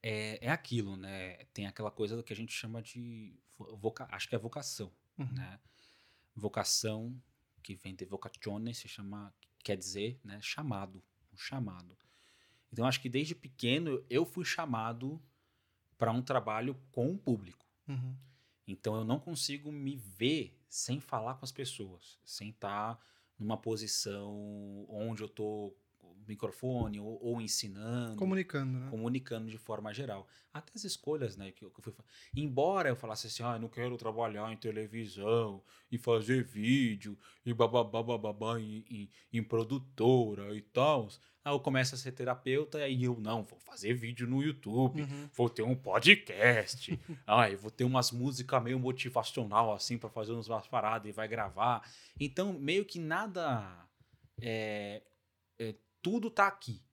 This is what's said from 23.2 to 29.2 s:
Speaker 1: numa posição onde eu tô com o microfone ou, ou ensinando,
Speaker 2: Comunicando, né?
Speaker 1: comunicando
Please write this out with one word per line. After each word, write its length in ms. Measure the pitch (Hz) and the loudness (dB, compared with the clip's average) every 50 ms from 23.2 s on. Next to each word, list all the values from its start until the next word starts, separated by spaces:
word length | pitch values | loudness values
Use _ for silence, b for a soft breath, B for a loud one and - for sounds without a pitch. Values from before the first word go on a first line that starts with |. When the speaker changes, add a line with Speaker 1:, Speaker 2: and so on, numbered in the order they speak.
| b b b _ | b b b _
Speaker 1:
numa 200 | 104 107 110 107 | -2 -2 -2 -2
posição 1300 | - 117 113 107 107 104 - - - 104 101 101 101 101 104 104 104 104 104 104 101 101 101 101 101 - | 0 -2 -2 -2 -2 -2 -2 -2 -2 -2 -4 -6 -6 -8 -8 -8 -8 -10 -10 -10 -10 -12 -12 -12 -12 -10
onde 340 | 107 104 107 113 113 107 107 | -6 -4 -2 -2 -2 -4 -6
eu 60 | 104 | -8
tô 480 | - - 107 107 107 107 104 101 95 _ _ _ _ _ | -4 -4 -2 -2 -2 -4 -6 -6 -10 _ _ _ _ _
com 80 | - | -20
o 180 | 90 87 98 107 | -20 -20 -20 -12
microfone 720 | 104 107 104 - 104 95 - - 127 127 120 117 107 104 104 | -12 -10 -6 -6 -6 -6 -4 -2 -2 0 0 0 0 -2 -6
ou, 240 | 104 107 113 - - | -8 -8 -10 -6 -2
ou 180 | 117 120 117 113 | -2 -2 -2 -2
ensinando, 760 | 104 - - - 104 95 98 107 113 120 123 135 117 110 | -2 -2 -2 -2 -4 -8 -8 -6 -2 -2 -2 -2 -4 -2
Speaker 2:
Comunicando, 600 | 208 196 190 190 190 185 - - 143 135 131 127 127 | -2 0 2 2 2 0 0 -2 -2 0 0 -2 -2
né? 100 | 127 135 | -4 -4
Speaker 1:
comunicando 600 | 135 110 110 120 123 131 | -4 -2 0 0 0 0